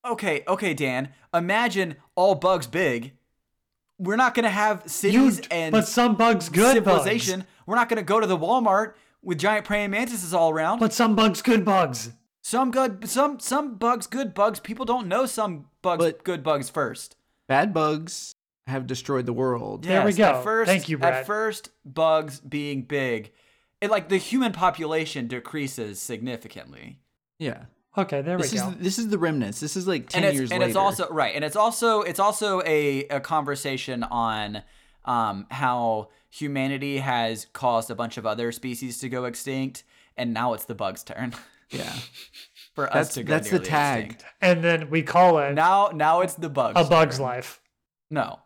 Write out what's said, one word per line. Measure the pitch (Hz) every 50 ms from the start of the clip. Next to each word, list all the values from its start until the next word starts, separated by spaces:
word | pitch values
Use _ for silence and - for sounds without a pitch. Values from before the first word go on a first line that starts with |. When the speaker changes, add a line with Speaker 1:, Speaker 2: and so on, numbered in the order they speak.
| -
Speaker 1:
Okay, | 247 233 - 214 190 151 135 -
okay, | - 190 185 208 185 156
Dan. | - 147 131 123 127 135 135 - _ _ _ -
Imagine | 170 170 180 202 220 240 233 185 196 185 170 147 _ _ _ _
all | 175 180 202 190
bugs | - - 180 190 175 131
big. | 117 110 175 185 143 123 117 117 131 _ _ _ _ _ _ _ _ _ _ _ _ _ _ _ _ _
We're | - 185 180 208
not | 233 262 262 254
gonna | 247 233 214
have | 190 208 208 214 208 180 - -
cities | - - - 196 196 247 269 262 196 -
Speaker 2:
You, | - -
Speaker 1:
and | - 170 165 160
Speaker 2:
but | 214 220 214
some | - - 240 240 240 214
bugs | 196 226 233 226 180 165 -
good | 147 180 220 254 269
Speaker 1:
civilization. | 226 - 202 180 160 143 196 214 233 - 190 185 190
Speaker 2:
bugs. | - _ _ _ _
Speaker 1:
We're | - 208
not | 240 233 233
gonna | 233 220 185
go | 151 202 226
to | 220
the | 185 185
Walmart | 160 156 175 240 254 233 208 190 202 220 220 - _ _ _ _ _ -
with | 185 175 147
giant | 156 202 214 208 208
praying | - 208 208 208 202
mantises | 196 214 254 247 240 202 180 160 175
all | 175 165 165
around. | 156 160 156 170 214 233
Speaker 2:
But | 226 220 -
some | - 240 220 208
bugs | 214 220 214 185 -
good | - 254 233 214 180
bugs. | 208 196 190 175 139 120 117 110 117 - _ _ _ _ _ -
Speaker 1:
Some | - 214 247 269 254
good, | 233 262 262 240 196 190 220 190
some, | - 254 285 294 285 240
some | - - 254 294 302 277 226
bugs | 190 233 233 247 233 -
good | - - 254 269 202 -
bugs. | - 202 226 214 -
People | - - 220 - 262
don't | 226 240 254 220
know | 175 185 233 269
some | 254 - - 214 202 170 147 143 _ _ _
bugs | - 185 175 160 170
Speaker 3:
But | 165 165 - _
Speaker 1:
good | 180 175 160 131
bugs | 156 151 143 131 -
first. | - 160 139 113 123 - - - _ _ _ _ _ _ _
Speaker 3:
bad | - 135 139 180 208 190
bugs | 160 156 151 156 151 160 165 - - - - - _ _ _ _ _ _
have | 120 131 135 131
destroyed | 127 131 120 - - 143 127 123
the | 123 120
world. | 120 131 127 123 117 110 104 104 - -
Speaker 2:
There | 175 185 190 -
we | 208
Speaker 1:
Yes, | 185 180
at | 208 175 135
Speaker 2:
go. | 127 127
Speaker 1:
first, | 208 220 226 226 175
Speaker 2:
Thank | 190 180 - -
you, | 156
Speaker 1:
at | 139
Speaker 2:
Brett. | 131 170 127 131 131
Speaker 1:
first, | - 208 214 220 220 214 - - - _ _ _
bugs | 143 131 160 160 160 160 156 156 151 135 -
being | - 135 147 147 147 147 143 135 123
big | - 147 139 135 127 117 110 107 104 _ _ _ _ _ _ _ _ _ _
it, | 208 202
like, | 220 202 160 156
the | 196
human | 190 - - 226 269 254 226 185
population | 165 185 180 170 - 160 151 160 160 160 156 - 143 120
decreases | 117 127 123 117 - - 151 143 131 135 127 113 104 101 -
significantly. | - - 120 104 117 131 120 113 - 110 - 92 62 64 - 58 - - - _ _ _ _ _ _ _ _ _
Speaker 3:
Yeah. | 160 135 - 117 120 - _ _ _ _ _
Speaker 2:
Okay, | 202 190 185 147 139
there | 139 165 180
we | 180 -
Speaker 3:
This | - 220
is | 202
Speaker 2:
go. | 185 190
Speaker 3:
th-, | 180 -
this | 175 190 196 233
is | 233 214
the | 208
remnants. | 180 170 165 156 139 117 101 107 -
This | 151 147 -
is, | 190 180
like, | 190 180 139 120 -
ten | - 180 185
Speaker 1:
And | 196
it's, | 143 135
Speaker 3:
years | 131 117
Speaker 1:
and | 180 - 185
it's | - -
Speaker 3:
later. | 190 196
Speaker 1:
also, | 196 196 190 175 -
right, | 160 151 135 107 -
and | 147 151
it's | 151 147
also, | 208 208 233 226 - 233 233 220 214
it's | 196 175 165 -
also | 196 208 208 - 214 208 190 185 185
a, | 165 156 151 147 143 139 135 139
a | 139 143 139
conversation | 135 - 165 156 143 143 143 135 - 143 135 131 - - 127 120 117
on, | - 120 120 117 113 110 107 107 104 104 104 - _ _ _ _ _ _ _ _
um, | 127 123 117 113 107 98 98 101 _
how | 117 131 143 127 123 123 120 113 110 107 104 - _ _ _ _
humanity | - - 151 143 139 135 131 135 139 135 139 143 139 135
has | 131 139 123 120 117 113 113 104 - _ _
caused | - 135 123 117 113 113 -
a | 113
bunch | 107 117 117 -
of | 123 107
other | 113 107 113 117 117
species | 117 - - 127 120 120 135 123 120 -
to | 135 127
go | 131 127 127
extinct, | 123 117 - - 135 131 131 131 135 135 - _ _ _ _ _ _ _
and | - 123 120 113
now | 110 120 123 117
it's | - -
the | - 117
bug's | 95 104 95 92 - -
turn | - - - 127 120 117 - - _ _
<laughs> | _ _ _
Speaker 3:
Yeah. | - - - - - 123 - - _ - - _ _ - - _ _ - - _ _
Speaker 1:
for | - 139
us | - -
Speaker 3:
That's, | 143 156 - -
Speaker 1:
to | 135 113
go | 147 151
Speaker 3:
that's | 156 - -
the | 190
Speaker 1:
nearly | 185 -
Speaker 3:
tag. | - 160 147 147 143 131 113 107
Speaker 1:
extinct. | - - _ - - _ _
Speaker 2:
And | 196 180 180 170 165
then | 170 170 160 156 139
we | 151 165 151
call | - - 175 185 180 165 151
it | 143 139 143
Speaker 1:
Now, | 151 160 180 190 202 202 196 175
now | 151 151 156 165 175
it's | 185 180 -
the | 165 165 156
bug's | 139 139 123 110 104 180
Speaker 2:
A | 160
Bug's | 135 175 160 160 139 127
Speaker 1:
turn. | 131 135
Speaker 2:
Life. | 127 123 127 - - - _ _ _ _ _ _ _ _ _ _ _
Speaker 1:
No. | 151 143 113 - - - _